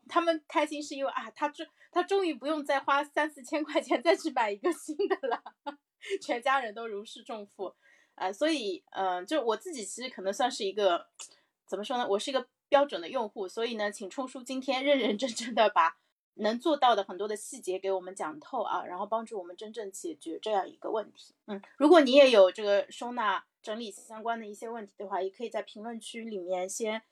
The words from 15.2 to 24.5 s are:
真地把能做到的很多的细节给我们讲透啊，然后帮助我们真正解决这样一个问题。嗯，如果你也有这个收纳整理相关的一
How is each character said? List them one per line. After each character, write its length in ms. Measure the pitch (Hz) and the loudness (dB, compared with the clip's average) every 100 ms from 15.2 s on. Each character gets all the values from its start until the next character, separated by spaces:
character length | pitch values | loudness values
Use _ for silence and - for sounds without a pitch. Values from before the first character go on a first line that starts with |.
| 262 | -2
真 280 | 220 233 226 | -4 -4 4
地 120 | 214 | 4
把 280 | 180 165 - _ _ _ - | 6 2 2 _ _ _ -4
能 240 | 208 240 | -2 0
做 180 | 330 294 | 0 4
到 180 | 254 208 | 4 4
的 80 | |
很 140 | 196 185 | 0 -4
多 100 | 214 | -6
的 80 | 214 | -6
细 240 | - 254 | -8 -12
节 200 | 185 185 | -6 -4
给 120 | 190 | 0
我 80 | 190 | -2
们 140 | 185 | -4
讲 260 | 196 156 151 | -8 -8 -8
透 220 | - 254 | -8 -4
啊， 240 | 202 175 - | -2 -2 -4
然 140 | 180 | -8
后 80 | 208 | -4
帮 180 | 226 226 | -4 -4
助 140 | 214 | -10
我 40 | |
们 120 | 175 180 | -10 -12
真 180 | 214 | -14
正 180 | 220 202 | -10 -12
解 220 | - 175 | -8 -10
决 240 | 156 330 - | -10 -10 -8
这 120 | 220 | -2
样 180 | 202 175 | -2 -2
一 60 | - | -8
个 160 | - | -4
问 200 | 220 208 | -4 -4
题。 200 | - - _ - | -12 -20 _ -12
嗯， 120 | 202 - - | -12 -10 2
如 120 | 294 | 8
果 120 | 349 | 8
你 100 | 262 | 10
也 180 | 269 262 | 10 10
有 220 | 220 185 | 10 8
这 100 | 180 | 6
个 240 | 208 202 - | 0 2 0
收 220 | - 240 | -8 -10
纳 320 | 247 202 180 - _ | -4 -2 -2 -6 _
整 180 | - 220 | -10 -8
理 100 | 226 | -8
相 320 | - - 220 | -12 -18 -10
关 160 | 220 226 | -6 -6
的 80 | |
一 80 | 208 | -6